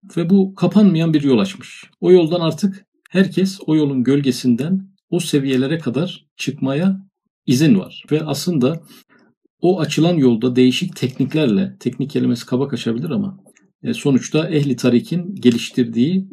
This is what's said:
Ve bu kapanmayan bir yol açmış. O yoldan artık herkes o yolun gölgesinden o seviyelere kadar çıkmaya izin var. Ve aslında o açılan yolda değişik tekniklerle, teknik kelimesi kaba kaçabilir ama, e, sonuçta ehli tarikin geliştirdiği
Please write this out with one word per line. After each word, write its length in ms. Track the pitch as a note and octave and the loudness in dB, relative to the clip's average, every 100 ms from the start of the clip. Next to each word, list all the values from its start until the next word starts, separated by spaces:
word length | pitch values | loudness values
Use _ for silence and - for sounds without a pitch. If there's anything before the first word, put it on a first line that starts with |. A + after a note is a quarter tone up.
| - - | -8 -6
Ve 140 | E3 | 2
bu 240 | G3 F#3+ | 2 2
kapanmayan 600 | - - G#3 G3+ D#3+ E3 | 0 2 4 4 4 2
bir 80 | D#3 | 2
yol 160 | C#3 A#2 | 4 2
açmış. 520 | F#2+ - - - - _ | 0 -6 -20 -20 -20 _
O 120 | E3+ | 4
yoldan 280 | F#3 D#3 F3+ | 4 4 0
artık 460 | E3 D#3 G3+ - _ _ _ | -2 -2 -4 -6 _ _ _
herkes 480 | F3+ F#3+ - F#3+ - - | 0 0 0 -2 -4 -2
o 100 | D#3 | 0
yolun 280 | D3 C3+ | 0 0
gölgesinden 840 | A#2+ C#3+ C#3 B2 B2+ A#2 D3+ F#3+ - _ _ | 0 2 0 -2 0 0 0 -4 -6 _ _
o 100 | F3 | -6
seviyelere 580 | - D3 C3+ B2+ C3+ D#3+ | -2 -2 0 -2 -2 -4
kadar 480 | A#2+ A#2 F#3 - _ _ | -4 -4 -6 -8 _ _
çıkmaya 640 | - - C3+ C#3 F#3 F#3+ - _ _ _ - | -10 -6 -4 0 0 -2 -8 _ _ _ -2
izin 320 | B2 D#3 G2+ | 2 4 2
var. 260 | - - - | 0 -18 -4
Ve 120 | D3+ | -4
aslında 580 | D#3+ D3 - D#3+ B2 E3 _ - _ _ _ _ _ _ | -2 -6 -4 0 0 -2 _ -20 _ _ _ _ _ _
o 200 | E3+ F#3 | -2 0
açılan 340 | D3+ - D#3+ | -2 0 2
yolda 420 | F3 C3 A2+ B2+ B2 | 4 2 2 0 2
değişik 400 | B2+ B2+ - - | 2 2 -6 -6
tekniklerle, 800 | B2+ - B2+ D#3 C#3 G2 F#2+ - | -8 -4 -2 0 0 0 -2 -6
teknik 300 | B2+ B2+ C#3 | -8 -6 -4
kelimesi 360 | C3 B2+ A#2+ - | -2 -2 -4 -4
kaba 220 | B2+ C#3 | -4 -4
kaçabilir 420 | A#2+ A#2 A2+ E3 | -4 -6 -6 -4
ama, 300 | A#2 G2 - _ _ _ _ | -4 -6 -10 _ _ _ _
e, 120 | - | -8
sonuçta 540 | - D3 B2+ - D3+ D#3 | -4 0 0 0 -4 -2
ehli 280 | D3+ C#3+ B2 | -2 -2 0
tarikin 580 | B2+ A#2+ - E3 E3+ | 2 0 0 -6 -6
geliştirdiği 920 | G2 B2 A#2 - - A#2 A2+ C3+ F#3+ F#3+ | 2 2 2 -4 -4 -4 -2 0 -2 -4